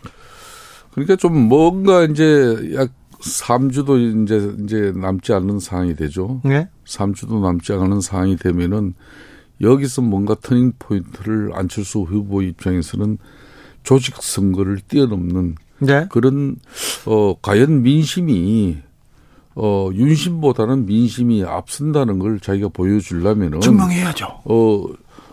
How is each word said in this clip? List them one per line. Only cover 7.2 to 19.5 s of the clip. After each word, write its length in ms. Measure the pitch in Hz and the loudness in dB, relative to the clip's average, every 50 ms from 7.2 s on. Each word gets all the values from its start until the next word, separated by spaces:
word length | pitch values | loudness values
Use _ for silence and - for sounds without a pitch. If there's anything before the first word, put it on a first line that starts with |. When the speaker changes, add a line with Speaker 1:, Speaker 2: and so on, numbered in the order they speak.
| - - 113 107 | -6 -4 -2 -2
Speaker 1:
남지 320 | 98 92 87 85 - - | 0 0 0 -2 -2 -4
않은 280 | 104 95 92 92 98 101 | -2 0 0 0 0 -2
상황이 360 | 90 - 98 92 90 95 95 | -4 -4 -4 -2 0 0 -2
되면은 580 | 85 - 92 87 90 87 87 101 107 104 92 90 - - - - - - - - - - _ _ - | -2 -2 -2 -2 0 -2 -2 -2 -2 -4 -4 -8 -10 -16 -20 -20 -20 -20 -20 -20 -20 -20 _ _ 0
여기서 420 | - 110 131 139 139 131 - - | 2 2 4 2 2 -2 -2 -2
뭔가 320 | 123 113 98 98 101 104 107 | 0 0 0 0 0 0 -2
터닝 400 | - - - 123 123 127 123 117 - | -2 -2 0 2 2 2 2 0 -4
포인트를 720 | - - 107 98 87 - - - 98 107 110 110 104 104 - | -6 -4 -4 -4 -6 -8 -14 -10 -6 -4 -4 -2 -4 -4 -4
안철수 460 | - 95 87 - 110 101 - - 110 | -6 -6 -6 -6 -6 -8 -6 -4 -4
후보 420 | 92 82 98 104 101 98 98 98 | -4 -2 -4 -4 -4 -2 -2 -2
입장에서는 760 | 95 92 85 - - 92 90 90 80 - - - 104 107 107 - - - - - - - - - - - - - | -2 -4 -6 -6 -4 -2 -2 -2 -4 -4 -4 -4 -4 -4 -4 -6 -8 -16 -20 -20 -20 -20 -20 -20 -20 -20 -20 -6
조직 340 | - - 131 135 127 - - - | 0 2 2 2 2 -2 -10 -10
선거를 600 | - - - - 98 98 92 95 98 95 101 95 - - | -10 -8 -4 -2 0 0 0 0 -2 -2 -4 -6 -6 -2
뛰어넘는 680 | - 147 135 120 107 92 90 87 90 92 90 87 80 - _ _ _ - | 0 0 2 0 0 -4 -4 -2 -2 -2 -2 -4 -6 -8 _ _ _ -2
Speaker 2:
네. 280 | 143 135 139 143 165 202 | 2 2 2 2 2 0
Speaker 1:
그런, 460 | - 120 117 135 135 143 143 139 - - _ _ - - - - - - - | 0 2 2 2 2 0 -4 -4 -6 -10 _ _ -14 -10 -10 -10 -10 -8 -4
어, 280 | 107 110 107 104 101 90 - | 0 2 2 2 2 0 -2
과연 420 | - - 101 104 131 151 160 139 | -2 2 4 4 4 4 4 4
민심이, 920 | 117 127 143 156 156 139 - 180 180 160 123 90 85 98 110 113 104 90 78 73 - _ _ _ _ _ _ _ _ _ _ _ _ _ | 4 4 2 2 2 0 -2 -2 0 0 0 0 0 0 0 0 0 0 -2 -6 -12 _ _ _ _ _ _ _ _ _ _ _ _ _